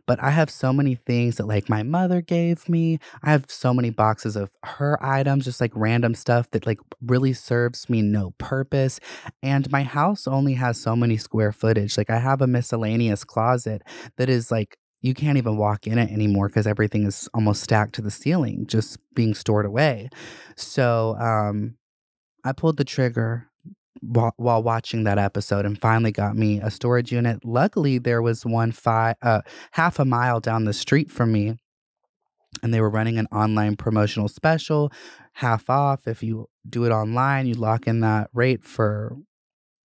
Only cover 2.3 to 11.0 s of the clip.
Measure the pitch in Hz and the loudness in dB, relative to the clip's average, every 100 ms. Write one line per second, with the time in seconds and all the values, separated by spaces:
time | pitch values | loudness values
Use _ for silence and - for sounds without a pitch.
2.3 | 170 170 170 - 170 165 160 - - 147 | 0 0 -2 0 0 2 -2 -6 -4 2
3.3 | 151 131 - 131 123 120 113 110 107 110 | 2 2 -2 0 2 0 2 2 0 -4
4.3 | 104 98 _ - - 143 147 135 135 139 | -4 -6 _ -14 -4 -2 -2 0 0 2
5.3 | 139 127 120 117 110 110 117 120 117 - | 0 -2 -2 -4 0 0 2 0 0 0
6.3 | 120 120 110 120 107 - - 120 127 135 | 0 0 -2 -2 -4 -8 -8 0 2 2
7.3 | 123 - 120 120 120 - 117 104 104 92 | -2 -2 0 0 -2 -2 0 2 0 -2
8.3 | - - 135 131 139 135 - - - - | -8 -4 -4 0 0 0 -4 -14 -18 -18
9.3 | - 135 139 131 139 135 147 165 208 - | -8 -2 0 0 -2 -2 0 0 0 -2
10.3 | 135 139 127 127 117 - 117 | 0 2 2 0 -2 0 2